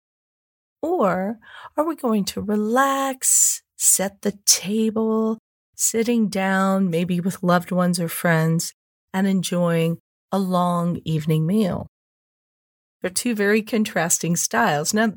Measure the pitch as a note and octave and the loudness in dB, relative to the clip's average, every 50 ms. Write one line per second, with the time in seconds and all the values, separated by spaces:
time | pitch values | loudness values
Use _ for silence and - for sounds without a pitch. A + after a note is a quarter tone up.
0 | _ _ _ _ _ _ _ _ _ _ _ _ _ _ _ _ - D#4 F4+ F4+ | _ _ _ _ _ _ _ _ _ _ _ _ _ _ _ _ -4 -2 0 2
1 | B3 F#3+ F3 F#3 F#3+ G3+ A#3 A3 - - - - - - _ - D4+ E4+ D#4+ - | 2 2 2 0 -2 -4 -6 -8 -12 -20 -20 -20 -20 -8 _ -2 -2 -2 -2 -2
2 | - B3 A3 G#3+ F#3+ - - G3 F#3 G3+ G#3 G#3 G#3+ G#3+ A#3 B3+ C4+ C#4 C#4 C#4 | -2 0 0 0 0 -2 -4 -6 -4 -2 -2 -2 0 0 2 2 2 2 2 0
3 | C4+ C4+ C4 C4 - - - - - - - - - _ _ - - - - - | -2 -2 -4 -2 0 2 2 4 4 2 0 -4 -8 _ _ -2 2 2 2 2
4 | F#3+ G3 G3 - - G3+ G3 G3+ _ - - - - F3+ G#3 A3 A3 A3 G#3 A3 | 2 -2 -4 -4 -4 -4 -4 -6 _ -12 -10 -8 -6 -4 -2 0 0 0 0 -2
5 | A3 A3 A3 A3 A3 A3 A3+ A3+ _ _ _ _ _ _ _ - - - - A3 | 0 0 0 0 0 -2 -4 -6 _ _ _ _ _ _ _ -4 -4 -2 -2 0
6 | A3+ A3 A#3+ A#3 A3 G3 - G3 F#3+ F#3+ F#3+ F#3+ F#3+ F#3+ F#3+ F#3+ G3 F#3 D#3+ E3 | 0 0 2 2 0 0 0 -2 0 0 2 2 2 2 2 2 2 0 0 0
7 | F3+ F3 F3+ F3 E3+ G3 - - - F3 F3 F3+ F3 - F#3 F3+ F3+ F3+ F3 F3 | 0 0 -2 -2 -2 -2 -4 -2 2 2 2 2 2 0 0 0 2 2 2 0
8 | F3 E3 - - - F3 E3 D#3+ D#3+ D#3+ E3 E3 - - - _ _ _ _ _ | 0 -2 -4 -2 0 2 2 4 2 2 2 0 -2 -4 -10 _ _ _ _ _
9 | _ _ - F#3+ F#3+ G3 G3 F#3+ E3 - F#3 F3 F3 E3+ E3+ E3 E3 E3 E3 E3 | _ _ -4 -2 0 0 0 0 0 -2 -2 0 0 2 2 2 0 0 -2 -4
10 | _ _ _ _ _ _ - G3 G3 F#3 F#3 F3+ F3+ F3+ F3 F3 E3+ F3 E3 - | _ _ _ _ _ _ -2 -2 0 0 0 2 2 2 0 0 0 0 -2 -2
11 | - - D#3+ D#3 D3+ D#3+ D#3+ D#3 D#3 D#3+ F#3+ A3 A3 F3 D3+ - - - _ _ | -2 -2 -2 -2 0 0 0 0 2 0 2 0 0 0 -2 -4 -8 -10 _ _
12 | _ _ _ _ _ _ _ _ _ _ _ _ _ _ _ _ _ _ _ _ | _ _ _ _ _ _ _ _ _ _ _ _ _ _ _ _ _ _ _ _
13 | - F#3 F3+ - - B3 A#3+ G#3 G3+ G3+ G#3+ A3 G#3 A3 - A3 G#3+ - - F#3 | -8 -6 -4 -4 -2 -2 -2 0 2 2 2 2 0 0 -2 -2 -2 -2 -2 -2
14 | D#3+ F3 - - - E3 F3 E3 - - - - A#3+ G#3 D#3 C#3+ D3+ - - G#3+ | 0 0 0 0 0 0 -2 -2 -2 -2 0 0 2 2 2 0 -2 -2 0 0
15 | A3+ A3+ F#3 | 0 0 -2